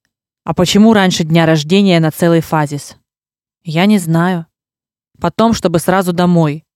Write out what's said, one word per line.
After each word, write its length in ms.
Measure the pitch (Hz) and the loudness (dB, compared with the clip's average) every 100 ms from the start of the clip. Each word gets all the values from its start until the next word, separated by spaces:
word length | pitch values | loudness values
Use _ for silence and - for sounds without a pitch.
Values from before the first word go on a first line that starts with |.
| _ _ _ _ | _ _ _ _
«А 100 | - | -10
почему 400 | 160 180 202 220 | -2 0 4 4
раньше 300 | 214 185 175 | 4 2 0
дня 220 | 156 165 160 | 0 0 2
рождения 540 | 156 147 196 202 170 | 0 0 0 2 2
на 120 | 160 | 0
целый 300 | - 170 165 | 0 0 0
фазис?» 560 | - 156 147 143 - - _ _ _ _ _ _ | 0 -4 -4 -6 -12 -20 _ _ _ _ _ _
«Я 220 | - 156 202 | -8 -2 0
не 140 | 214 | 0
знаю». 480 | 165 165 175 180 165 _ _ _ _ _ _ _ | 0 -2 0 -4 -8 _ _ _ _ _ _ _
«Потом, 340 | 170 - 226 | -8 0 0
чтобы 260 | 220 180 165 | 0 0 -2
сразу 340 | - 185 180 | 0 -2 -2
домой. 520 | 175 180 175 156 151 _ | 0 0 2 0 -4 _